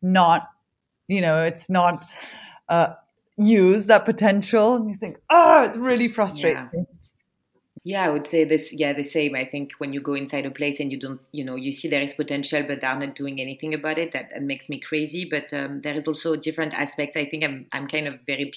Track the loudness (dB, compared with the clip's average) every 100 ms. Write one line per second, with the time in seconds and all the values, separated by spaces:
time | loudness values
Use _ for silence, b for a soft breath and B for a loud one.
0 | 2 4 6 4 0 _ _ _ _ _
1 | -4 0 2 2 0 -2 -2 2 2 0
2 | B B B B B B 0 2 2 -2
3 | _ _ _ 2 6 8 6 6 6 6
4 | 6 2 2 2 2 4 4 2 -2 -6
5 | -10 -10 4 8 10 8 6 0 0 2
6 | 2 0 -2 0 0 0 -4 -8 -8 _
7 | _ _ _ _ _ _ _ -16 -6 -2
8 | 0 0 0 2 4 2 0 -2 -2 -2
9 | -4 -2 -2 -2 -6 -8 -10 -8 -8 -6
10 | -6 -6 -4 -6 -6 -4 -4 -4 -6 -6
11 | -10 -12 -12 -10 -10 -8 -8 -6 -4 -2
12 | -2 -6 -6 -6 -4 -4 -4 -6 -4 -4
13 | -8 -8 -10 -10 -10 -10 -8 -6 -4 -4
14 | -6 -8 -10 -10 -8 -8 -10 -14 -6 -6
15 | -4 -8 -6 -6 -6 -8 -8 -8 -8 -6
16 | -6 -6 -4 -4 -4 -6 -6 -6 -6 -6
17 | -6 -6 -6 -4 -6 -6 -10 -10 -6 -6
18 | -6 -8 -8 -6 -6